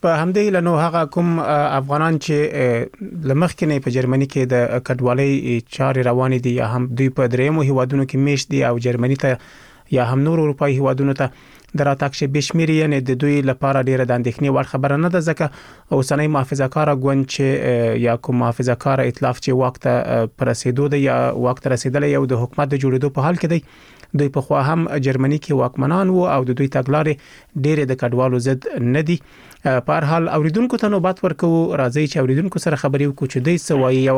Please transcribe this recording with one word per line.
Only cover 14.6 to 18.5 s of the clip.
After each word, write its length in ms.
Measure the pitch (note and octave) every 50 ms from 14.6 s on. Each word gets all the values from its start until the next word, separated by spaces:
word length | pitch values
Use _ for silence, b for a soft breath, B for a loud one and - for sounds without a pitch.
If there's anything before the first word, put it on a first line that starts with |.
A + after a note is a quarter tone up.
| C3+ - -
خبره 240 | C3+ C3+ C#3+ C#3 D3 E3
نه 60 | F3 F3
ده، 60 | F3+ D#3 E3
ځکه 160 | D#3 - E3+ C#3+ B B B B B B B B - C#3
اوسنی 300 | C3 - D3 C#3+ D3+ D3+ D3+
محافظه 340 | C#3 C3 - D3 C#3 C3+ C3 -
کاره 180 | D#3 D3+ D3+ C#3+ C3 C3
ګوند 180 | C#3 C#3 C#3 C3+ C3 -
چې، 120 | - C#3 C3+ C3+ C#3 - B2+
آه، 240 | B2 A#2 A#2 A2+ A2+ A#2 A#2 A#2
یا 60 | A#2 A#2+ - -
کوم 80 | B2 B2 A#2+
محافظه 320 | A#2+